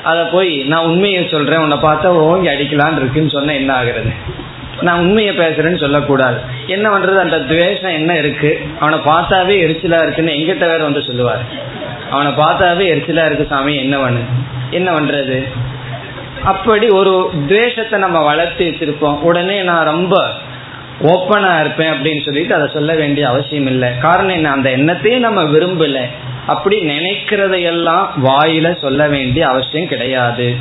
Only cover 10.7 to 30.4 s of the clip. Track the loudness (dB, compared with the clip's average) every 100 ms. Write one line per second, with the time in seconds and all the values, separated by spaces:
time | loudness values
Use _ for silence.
10.7 | 0 0 -2 -2 -2 0 -2 -6 -10 -10
11.7 | -10 -10 -10 -4 -2 0 2 2 4 2
12.7 | 2 2 0 0 0 0 0 -2 0 0
13.7 | 0 0 0 0 -2 -2 -4 -4 -8 -6
14.7 | -2 0 0 0 -2 -2 -2 -4 -6 -8
15.7 | -8 -12 -12 -12 -14 -14 -6 -2 -2 2
16.7 | 2 4 4 4 2 0 -2 0 2 2
17.7 | -2 -4 0 0 2 2 2 0 -2 -4
18.7 | -2 -6 -2 -2 0 2 2 0 -2 0
19.7 | 0 0 0 2 2 0 -4 -12 -14 -16
20.7 | -16 -18 -2 2 2 2 2 2 2 0
21.7 | 0 -2 0 -2 -2 -2 -4 0 0 0
22.7 | -2 0 0 0 0 0 0 -2 -2 0
23.7 | 0 0 0 2 2 2 0 0 0 0
24.7 | 2 0 2 0 2 2 0 2 2 2
25.7 | 0 0 0 -6 -8 -12 -12 -2 -2 0
26.7 | 0 0 -2 -4 -4 -2 0 0 0 0
27.7 | 0 2 2 0 0 2 4 4 4 0
28.7 | 0 -2 2 2 2 0 0 2 0 -2
29.7 | -4 -4 -4 -2 0 0 0